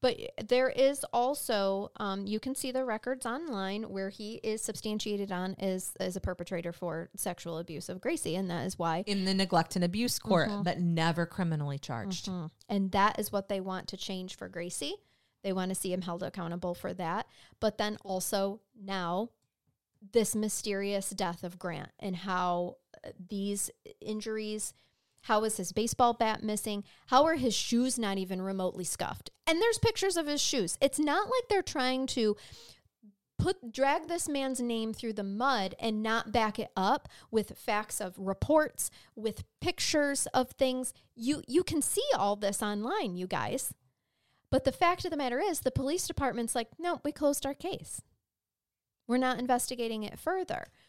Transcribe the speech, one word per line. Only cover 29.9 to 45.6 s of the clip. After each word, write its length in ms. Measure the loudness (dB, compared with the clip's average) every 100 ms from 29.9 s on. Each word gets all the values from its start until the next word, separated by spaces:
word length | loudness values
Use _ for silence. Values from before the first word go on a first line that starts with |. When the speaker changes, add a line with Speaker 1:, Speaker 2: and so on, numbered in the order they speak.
| 2 2 2
Speaker 1:
of 80 | 0
his 160 | 0
shoes. 380 | 2 2 0 2
It's 160 | 2 4
not 300 | 2 2 2
like 180 | 0 2
they're 140 | 2
trying 460 | 2 0 0 2 0
to 280 | 2 2 2 -4 -20 -20 -20 _ _ -20 _ _ -2
put, 340 | 0 0 -4
drag 360 | 2 4 4 2
this 200 | -2 0
man's 320 | 0 0 0
name 340 | 0 0 -2
through 200 | -4 -4
the 100 | -4
mud 520 | -4 0 2 2 0 -2
and 220 | -2 0
not 300 | 2 0 2
back 260 | 2 2 0
it 140 | -4 2
up 320 | 2 2 0 -18 -2
with 260 | -2 -2 -4
facts 440 | -2 0 -2 -4
of 160 | -6 -4
reports, 720 | -4 0 6 6 6 2 -6 -6 -16 -6
with 280 | -6 -6 -10 _
pictures 640 | -4 0 2 4 4 2 2
of 160 | 2 2
things. 400 | 2 0 2 -4 -8 _ -6
You, 280 | -2 -2 2
you 160 | 2
can 200 | 2 2
see 220 | 2 2 2 4
all 200 | 4 2
this 280 | 0 0
online, 520 | 0 0 0 0 0 -2
you 120 | -2
guys. 440 | 0 0 -2 -4 -8 _ _ _ _ _ _ _
But 120 | 2
the 80 | 2
fact 320 | 4 4 4 0
of 60 |
the 60 | -2
matter 220 | 0 0
is, 220 | 0 0